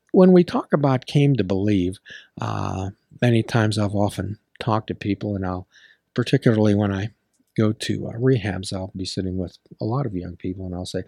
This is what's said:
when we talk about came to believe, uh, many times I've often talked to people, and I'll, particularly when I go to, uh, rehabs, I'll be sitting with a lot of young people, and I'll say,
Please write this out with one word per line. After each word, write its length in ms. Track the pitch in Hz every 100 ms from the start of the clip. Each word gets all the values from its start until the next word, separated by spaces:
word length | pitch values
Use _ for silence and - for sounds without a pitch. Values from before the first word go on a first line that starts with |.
| _
when 200 | - 185
we 120 | 180
talk 280 | 175 254 -
about 340 | 160 143 131 -
came 300 | 151 143 127
to 80 |
believe, 540 | 92 95 104 101 90 98 - - - -
uh, 500 | 107 104 98 95 98 - _ -
many 220 | 123 113
times 360 | - 120 107 107
I've 160 | 101
often 440 | 101 101 - 98 104 _ -
talked 280 | - 107 -
to 60 |
people, 420 | - 107 98 104 98
and 80 |
I'll, 240 | 92 92 - _ - _ _
particularly 600 | - 120 139 131 110 107
when 180 | 101 104
I 180 | 98 110 - _ _ _ -
go 160 | 107
to, 360 | 107 - 104 98
uh, 40 |
rehabs, 600 | 113 131 131 104 92 95
I'll 200 | 98 95 92
be 80 |
sitting 320 | 92 - 95 92
with 220 | 85 - _ -
a 40 |
lot 220 | 110 127 123
of 80 |
young 220 | 92 87 87
people, 300 | 92 95 92
and 80 |
I'll 120 | 87 92
say, 160 | 110